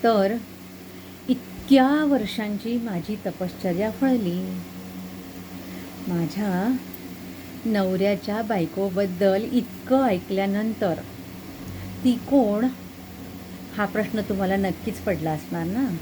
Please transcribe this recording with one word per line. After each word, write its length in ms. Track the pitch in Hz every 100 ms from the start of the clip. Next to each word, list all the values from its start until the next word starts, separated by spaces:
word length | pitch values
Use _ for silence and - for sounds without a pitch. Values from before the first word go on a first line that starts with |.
तर 320 | 233 220 196 233 - - - - - - - - -
इतक्या 760 | 254 - - - 269 262 294
वर्षांची 760 | 302 277 208 - 214 202 226 240
माझी 380 | 233 180 156 214 196
तपश्चर्या 640 | 165 180 - 190 175 214
फळली. 640 | - 269 254 185 180 185 185 - - - - - - - - - - - - - - 185
माझ्या 680 | 175 165 196 208 180 208 262 - - - - - - - -
नवऱ्याच्या 800 | 233 214 190 185 196 202 - 208
बायकोबद्दल 1040 | 214 214 165 190 196 185 202 180 196 190 233
इतकं 500 | 247 - - - 262
ऐकल्यानंतर 920 | 254 185 - 196 196 202 220 214 202 156 - - - - - - - - - -
ती 80 | 254
कोण, 540 | 247 - 277 220 208 254 262 - - - - - - - - - -
हा 80 |
प्रश्न 360 | 202 208 202 220
तुम्हाला 360 | 196 196 185 196
नक्कीच 380 | 196 165 -
पडला 360 | 196 - 170 156
असणार 360 | 156 - 175 165
ना. 220 | 208 269 170